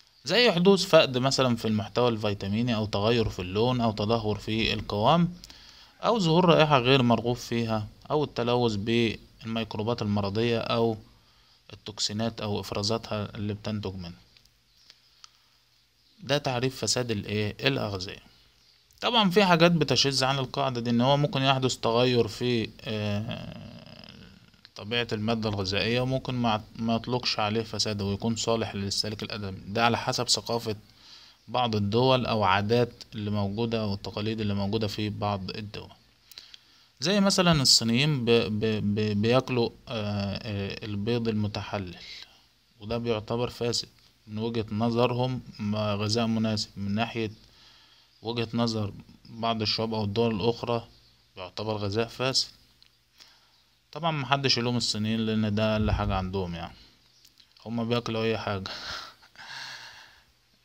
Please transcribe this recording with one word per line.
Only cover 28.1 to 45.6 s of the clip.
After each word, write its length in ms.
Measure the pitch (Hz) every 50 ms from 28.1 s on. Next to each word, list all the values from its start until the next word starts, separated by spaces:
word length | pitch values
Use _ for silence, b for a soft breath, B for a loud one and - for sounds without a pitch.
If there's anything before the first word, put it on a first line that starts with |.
| 101 98 117 117 113
صالح 400 | 113 - 117 113 113 110 - -
للاستهلاك 480 | 101 98 98 - - - 107 107 104 107
الآدمي. 360 | - 113 107 104 95 92 90 -
ده 180 | 95 101 117 117
على 120 | 120 113
حسب 320 | 104 - 135 123 - 120 -
ثقافة 460 | - 113 - - 117 117 - 113 107 107 - - B B B B B B B B B B B
بعض 280 | - 113 123 123 117 107
الدول 500 | 104 101 101 101 120 127 131 131 127 120
أو 180 | - 110 107 104
عادات 500 | 92 92 101 104 101 117 120 120 117 - - - - -
اللي 160 | 113 104 104
موجودة 540 | 104 104 101 98 101 110 117 117 113 113 110
والتقاليد 560 | 104 98 98 - 98 - 104 107 110 113 107
اللي 120 | 107 104 101
موجودة 340 | 101 101 98 104 113 110
في 220 | 104 - - 107 104
بعض 400 | 104 104 107 104 101 98 92 95
الدول. 400 | - - 107 104 - - - 95 - _ _ _ _ _ B B B B B B B B B B B B B B B B
زي 200 | 135 165 202 208
مثلًا 420 | 196 196 190 190 180 175 165 147
الصينيين 640 | 131 - - - 120 113 113 120 143 156 151 131 117
ب-، 40 | 117
ب-، 640 | 117 117 - - 107 104 110 110 110 107 104 104 101
ب-، 260 | 110 107 107 104 101
بياكلوا، 480 | 104 113 123 131 127 - 127 120 117 - - - -
آه، 520 | - 127 110 104 104 107 101 101 101 95 - -
آه، 420 | 117 101 98 98 98 - - -
البيض 420 | 107 101 101 101 117 120 120 117
المتحلل، 680 | 113 107 107 104 104 104 104 98 - - 104 95 87 87 - - - - - - b b b b b b _ _ _ _ -
وده 180 | 107 104 117
بيعتبر 520 | 120 117 117 113 107 107 - 123 120 123 120
فاسد 380 | - - 120 120 113 - - - _ _ _ _ _ _ _
من 100 | 107 107
وجهة 280 | 107 113 117 117 117 104 107
نظرهم، 680 | 107 104 113 117 117 117 123 123 120 123 123 127 127 120 - - -
ما 340 | -